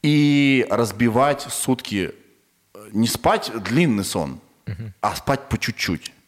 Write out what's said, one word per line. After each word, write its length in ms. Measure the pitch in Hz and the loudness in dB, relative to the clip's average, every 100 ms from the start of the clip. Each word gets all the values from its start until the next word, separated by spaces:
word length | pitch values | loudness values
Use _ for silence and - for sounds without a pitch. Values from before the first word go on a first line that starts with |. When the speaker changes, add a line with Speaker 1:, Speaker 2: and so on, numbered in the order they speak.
Speaker 1:
И 640 | 147 147 147 143 139 131 113 | 4 4 4 4 4 2 2
разбивать 720 | 104 113 101 120 113 139 139 - | 0 0 2 2 4 2 0 -6
сутки, 640 | - - 127 - 101 87 - _ _ _ _ _ | -6 -2 -2 -2 -4 -4 -6 _ _ _ _ _
э, 140 | 101 107 | -20 -6
не 140 | 107 117 | 0 0
спать 460 | - 165 214 - 113 | 2 0 0 -2 -8
длинный 400 | 95 127 170 104 | 0 2 4 2
сон, 360 | 95 - 71 65 _ _ - | -2 -4 -4 -8 _ _ -14
Speaker 2:
Мгм. 260 | 95 113 - | -12 -14 -4
Speaker 1:
а 140 | 101 - | -4 -2
спать 320 | - 135 - | -2 -2 -2
по 100 | 113 | -4
чуть-чуть. 540 | - - - 82 - _ | -4 -6 -4 -4 -6 _